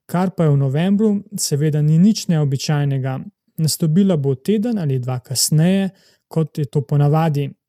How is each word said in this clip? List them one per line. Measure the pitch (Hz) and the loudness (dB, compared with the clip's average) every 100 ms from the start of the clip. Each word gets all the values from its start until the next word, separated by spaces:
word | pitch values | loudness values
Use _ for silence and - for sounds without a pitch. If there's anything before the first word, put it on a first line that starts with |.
| - | -6
kar | 170 190 | -2 -2
pa | - | 0
je | 160 | 2
v | 139 135 | 2 0
novembru | 143 185 202 220 202 - 202 | 0 0 2 2 0 -6 -8
seveda | - 143 156 151 | -4 -2 0 2
ni | 151 160 | 2 4
nič | 202 208 - | 4 2 -2
neobičajnega. | 156 147 135 - 147 143 135 131 131 - - _ - | 0 0 -2 -2 -2 -2 -2 -4 -8 -12 -18 _ -4
Nastopila | 156 - 165 170 196 160 | -4 -2 0 2 2 2
bo | 139 | 0
teden | 131 - 214 240 214 | -2 -2 0 0 -2
ali | 151 131 | -2 -2
dva | 123 127 | -4 -8
kasneje, | - 127 - 151 175 196 190 - _ _ _ | -6 -4 0 2 4 2 -2 -8 _ _ _
kot | 160 156 - | -4 -4 -4
je | 143 | -4
to | 151 | -4
ponavadi. | - 143 143 156 160 143 139 - | 0 2 2 2 2 -2 -4 -10